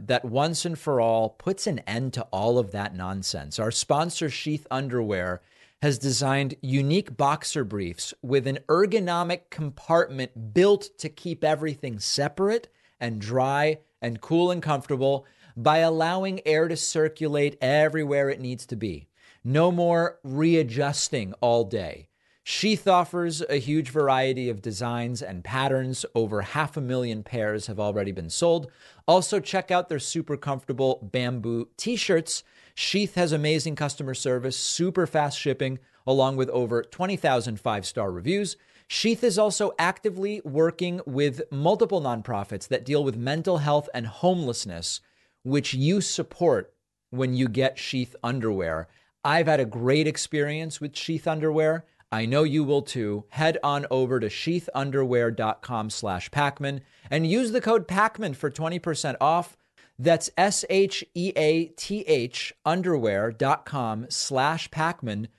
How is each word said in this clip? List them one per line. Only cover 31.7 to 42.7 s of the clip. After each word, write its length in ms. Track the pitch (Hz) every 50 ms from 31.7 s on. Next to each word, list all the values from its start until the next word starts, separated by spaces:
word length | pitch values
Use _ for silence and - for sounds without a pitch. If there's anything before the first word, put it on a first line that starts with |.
| _
t-shirts. 680 | - - 220 240 214 - - 185 165 160 - - - - _ _ _ _ _ -
Sheath 400 | - - - - 202 208 - -
has 160 | 185 175 160
amazing 440 | 160 151 147 151 160 156 - 160 147
customer 380 | - 151 143 - - 147 131 127
service, 440 | - - 135 127 127 123 131 123
super 500 | - - - - - 170 175 160 185 170
fast 320 | 151 - 156 147 143 - -
shipping, 400 | - 147 131 - 139 131 131 131 _ _ _ _ -
along 320 | 127 135 135 131 135 135
with 120 | 131 131 131
over 340 | - 127 123 110 120 117 117
twenty 320 | - - - 180 190 202
thousand 440 | - - 151 131 123 110 117 110 101
five-star 520 | - 123 107 101 92 - - 123 104 95
reviews. 460 | 90 90 87 135 185 202 208 180 - _ _ _ _ _ _
Sheath 360 | - - - - 226 233 - -
is 160 | 240 180 202
also 340 | 214 214 185 - 208 196 - -
actively 600 | 165 180 190 - - 214 175 185 190 208 214 208 -
working 580 | 151 135 151 160 165 160 - 180 175 175 180 -
with 340 | 143 127 131 147 143 123 127 117 -
multiple 500 | 143 139 147 165 220 - 233 - 196 175
nonprofits 640 | 143 131 120 113 104 - 117 101 101 - 107 95 -
that 180 | -